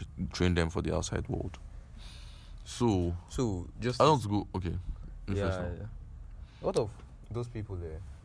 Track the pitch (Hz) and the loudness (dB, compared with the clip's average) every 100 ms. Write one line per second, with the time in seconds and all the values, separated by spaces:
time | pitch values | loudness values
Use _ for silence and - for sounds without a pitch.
0 | - - 87 - 90 87 82 85 80 82 | -2 -4 -4 4 6 6 4 2 2 0
1 | 82 - 87 - 87 - - - - - | 0 -2 -2 -2 -4 -6 -12 -12 -14 -14
2 | - - - - - - - - 120 98 | -14 -12 -12 -14 -14 -14 -10 4 6 6
3 | 87 87 - - 123 95 87 - 113 123 | 4 0 -6 0 2 0 -4 -2 -2 6
4 | - 147 104 101 92 95 87 87 - - | 8 8 4 0 2 -2 -2 -2 -4 -6
5 | - - - 98 98 92 87 87 101 - | -8 -10 -2 0 2 0 -2 -4 -8 -10
6 | - - - - - - - 185 107 - | -12 -12 -14 -12 -14 -2 2 2 2 -2
7 | - - - 107 120 113 104 92 85 78 | -14 -16 -6 -4 -4 -4 -4 -4 -6 -8
8 | - - | -10 -12